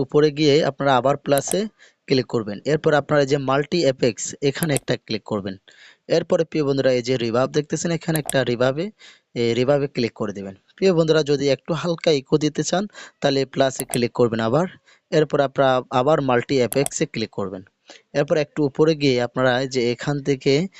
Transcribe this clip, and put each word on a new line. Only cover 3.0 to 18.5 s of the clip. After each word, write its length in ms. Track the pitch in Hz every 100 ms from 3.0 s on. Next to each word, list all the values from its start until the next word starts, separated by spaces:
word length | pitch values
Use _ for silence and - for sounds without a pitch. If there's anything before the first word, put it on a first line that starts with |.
আপনারা 200 | 139 151 139
এই 40 |
যে 40 | 143 131
মাল্টি 300 | 135 143 175 139
এফেক্টস, 340 | 131 131 107 - - 139
এখানে 220 | - 165 139
একটা 140 | - 113 -
ক্লিক 180 | 107 -
করবেন। 240 | 107 98 95 _ _ - _ - 160
এরপরে 280 | 170 180 160
প্রিয় 140 | 156 139
বন্ধুরা, 240 | 139 135 127
এই 40 | 120
যে 80 | 131 120
রিভার্ব 240 | 113 135 151
দেখতেছেন, 320 | 147 160 180 165
এখানে 200 | - 160
একটা 160 | - 135 120
রিভার্বে, 340 | 120 127 139 196 - - - _ -
এই 100 | 117 117
রিভার্বে 280 | 127 143 139 -
ক্লিক 180 | 113 -
করে 140 | 107 98
দেবেন। 180 | 98 95 _ _
প্রিয় 140 | 190 165
বন্ধুরা, 240 | 160 156 147
যদি 140 | 143 139 131
একটু 160 | - 160
হালকা 300 | 170 165 - 147
ইকো 160 | 127 156
দিতে 200 | 151 147 156
চান, 140 | - - - - _
তাহলে 220 | 143 135 131
প্লাসে 300 | - 135 - -
ক্লিক 200 | 131 120 -
করবেন 220 | 120 110 113
আবার। 180 | 135 185 - _ _ _
এরপর 280 | 160 151 147 135
আপনারা 240 | - 135 127 123 127
আবার 180 | 127 156 135
মাল্টি 260 | 120 - 139 117
এফেক্টসে 380 | 131 143 - 160
ক্লিক 180 | - 110 -
করবেন। 220 | 98 95 95 _ _ - _ 143
এরপর 180 | 147 160
একটু 140 | 147